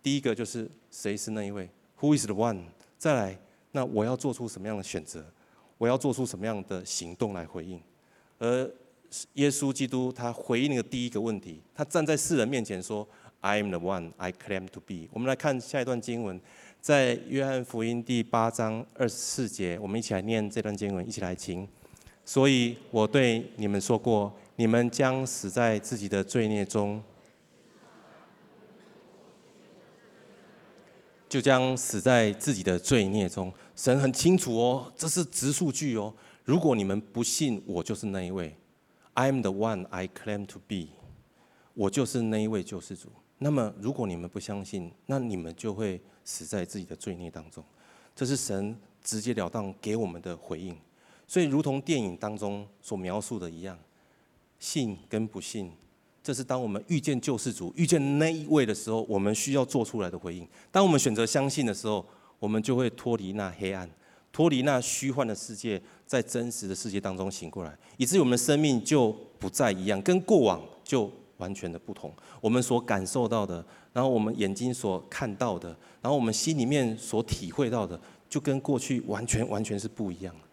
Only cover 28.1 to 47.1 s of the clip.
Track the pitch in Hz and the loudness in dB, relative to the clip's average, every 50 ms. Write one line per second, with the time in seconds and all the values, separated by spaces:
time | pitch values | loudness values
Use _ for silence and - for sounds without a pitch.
28.1 | - - - - - _ - - - - - - - - - - - - - - | -20 -20 -20 -20 -20 _ -20 -20 -20 -20 -20 -20 -20 -20 -20 -20 -20 -20 -20 -20
29.1 | - - - - - - _ - _ - - - - - - - - - _ - | -20 -20 -20 -20 -20 -20 _ -20 _ -20 -20 -20 -20 -20 -20 -20 -20 -20 _ -20
30.1 | - - - - - - - - - - - - - - - - - - - - | -20 -20 -20 -20 -20 -20 -20 -20 -20 -20 -20 -20 -20 -20 -20 -20 -20 -20 -20 -20
31.1 | _ _ _ _ - 135 117 139 135 127 127 131 131 123 - - - 104 - 131 | _ _ _ _ -4 2 6 6 6 6 6 2 0 0 -2 -4 -4 0 4 6
32.1 | 127 120 113 107 101 - - - 131 98 90 95 90 87 - - 139 120 101 95 | 6 8 6 6 2 0 -2 -2 -2 0 2 0 0 0 2 4 4 4 4 4
33.1 | 98 107 98 90 - - 92 90 90 - - - _ - - 131 123 139 139 131 | 2 2 0 0 -2 -6 -6 -8 -8 -14 -20 -20 _ -2 2 4 4 4 4 2
34.1 | 127 - - 170 185 180 - 127 117 113 117 123 127 135 127 - - - - 160 | 2 4 6 6 6 6 4 2 2 4 4 4 2 0 -2 -8 -10 -6 -4 -2
35.1 | - 180 170 - - - 127 139 143 - 180 156 127 - 156 143 117 110 101 107 | 0 -2 -2 -2 -2 -2 0 0 0 2 0 0 0 0 -2 0 0 0 -2 -4
36.1 | 107 - - - - - _ - 135 175 160 156 127 110 98 95 98 104 107 - | -8 -14 -20 -20 -20 -12 _ 2 2 4 6 4 4 4 4 2 0 0 -2 -6
37.1 | - 120 120 - - - 160 139 113 95 - - 95 87 82 - 110 - - 104 | -4 -4 -2 -2 0 0 0 0 0 -2 -4 -4 -4 -4 -2 -4 -6 -6 -4 -6
38.1 | 95 95 92 87 92 95 87 78 76 - _ _ _ _ _ _ _ _ _ _ | -4 -4 -4 -4 -4 -6 -6 -6 -10 -16 _ _ _ _ _ _ _ _ _ _
39.1 | _ - 127 139 135 131 113 98 98 98 107 113 110 95 90 - - 90 92 92 | _ 2 2 4 2 2 2 0 0 2 0 0 0 -2 -4 -8 -6 -6 -6 -6
40.1 | - - - 110 104 101 101 95 - 98 - _ 110 95 82 73 - - - - | -8 -10 -6 -6 -6 -6 -6 -10 -12 -18 -10 _ -6 -6 -6 -8 -14 -20 -20 -20
41.1 | - - _ _ _ _ _ _ _ _ _ _ _ - 104 98 98 143 131 110 | -20 -20 _ _ _ _ _ _ _ _ _ _ _ 0 0 2 2 2 0 2
42.1 | - 127 117 110 110 107 107 107 110 101 90 - 104 90 - - 98 90 - - | 0 0 0 2 2 2 0 0 0 -2 -4 -4 -10 -10 -10 -12 -14 -14 -16 -20
43.1 | - - _ _ _ _ 135 147 147 139 117 107 92 101 101 117 139 135 120 101 | -20 -20 _ _ _ _ 0 2 2 2 0 0 -4 -4 -4 -4 -2 -2 -2 -2
44.1 | 90 85 87 87 - 104 - - 104 101 95 - - 98 87 85 - _ _ - | -2 -4 -8 -8 -8 -10 -8 -6 -8 -8 -8 -6 -8 -8 -8 -8 -14 _ _ -4
45.1 | 135 135 127 117 104 90 82 80 85 - - 113 101 98 110 101 92 90 - - | -2 -2 -2 -2 -4 -4 -6 -8 -10 -6 -6 -6 -4 -2 -4 -4 -4 -6 -10 -16
46.1 | _ _ _ - - - 80 - - 101 87 87 - 104 - - - - - 113 | _ _ _ -12 -12 -12 -10 -6 -4 -4 -4 -4 -6 -10 -10 -10 -12 -12 -10 -10